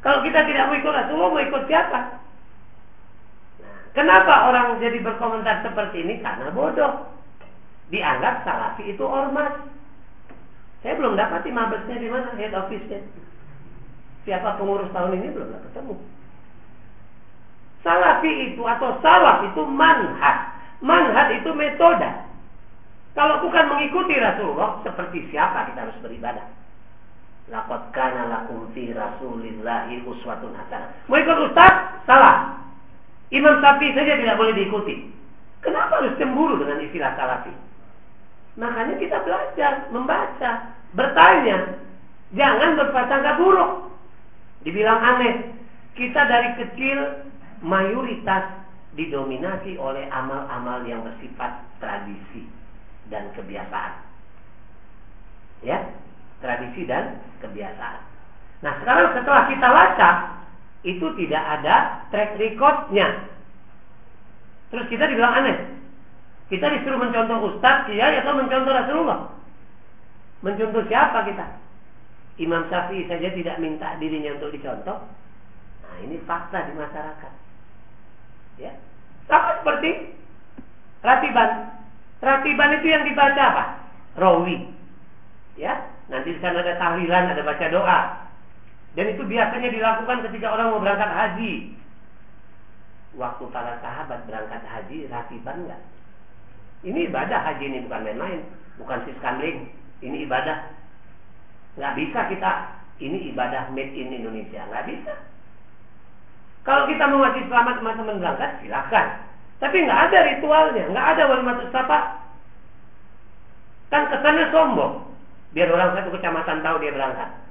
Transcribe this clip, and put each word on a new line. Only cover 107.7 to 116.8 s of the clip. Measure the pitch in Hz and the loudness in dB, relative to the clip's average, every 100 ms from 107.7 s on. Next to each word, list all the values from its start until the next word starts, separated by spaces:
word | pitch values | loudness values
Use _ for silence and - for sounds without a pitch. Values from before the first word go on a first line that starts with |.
| 240 | 2
sama | 226 220 | -2 -4
teman | 214 202 | -4 -2
berangkat, | 175 185 254 - | -2 -2 -4 -6
silakan. | - 214 - 220 - - - - - - | -6 -6 2 4 4 -2 -10 -14 -14 -4
Tapi | 277 370 | 2 4
nggak | 302 - 320 | 4 6 8
ada | - | 8
ritualnya, | - - 294 311 311 226 175 | 8 4 6 6 8 4 0
nggak | 202 285 320 | 2 2 6
ada | 294 | 6
walimatus | 254 247 247 247 | 4 2 -2 -2
syafa. | 262 254 302 - - - - - - - - - - - - - - - - - - - | -2 2 2 2 -6 -12 -14 -14 -14 -14 -14 -14 -14 -14 -14 -14 -14 -14 -14 -14 -14 0
Kan | 294 294 | 2 2
kesannya | 277 285 311 320 | 2 4 4 6
sombong. | 320 302 214 135 - - - - - - | 6 6 4 0 -2 -10 -12 -12 -14 -10
Biar | 156 170 | 2 4
orang | 175 185 185 | 6 4 2
satu | 180 175 | -4 -4
kecamatan | 170 160 160 156 | -2 -2 -2 -2
tahu | 156 160 | 0 0